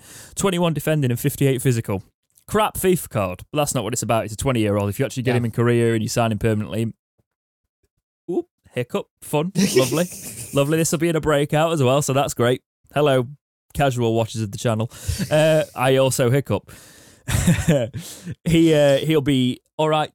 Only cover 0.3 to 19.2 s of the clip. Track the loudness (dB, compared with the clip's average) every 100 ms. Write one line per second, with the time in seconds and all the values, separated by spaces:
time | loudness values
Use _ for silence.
0.3 | -4 -2 0 0 -2 -2 0 0 0 -4
1.3 | 0 0 2 0 0 -2 -6 -6 _ _
2.3 | _ -4 -2 -2 0 0 0 -2 -4 -4
3.3 | -6 -8 -4 -2 -2 -4 -6 -2 -2 -2
4.3 | -4 -2 0 0 0 -2 -2 -4 -2 -2
5.3 | 0 -2 0 2 4 2 0 -2 0 0
6.3 | 0 0 0 -4 -4 -6 -8 _ _ _
7.3 | _ _ _ _ _ _ _ _ _ -6
8.3 | -6 -6 _ _ -8 -4 -6 -8 _ -4
9.3 | -2 -2 0 2 2 2 0 -2 -6 -16
10.3 | -16 -4 0 2 2 0 0 0 0 0
11.3 | 0 2 2 2 2 2 2 2 0 0
12.3 | 0 0 0 -4 _ _ 0 2 2 0
13.3 | -10 _ _ _ 0 0 2 0 2 -2
14.3 | -4 -8 -4 -2 -2 -4 -6 -6 -6 0
15.3 | 2 4 2 0 -2 2 4 2 2 2
16.3 | 0 0 -6 -6 -20 -20 -20 -20 -18 -6
17.3 | 0 2 2 2 0 -2 -8 -14 -16 -16
18.3 | -10 0 4 4 6 4 4 2 0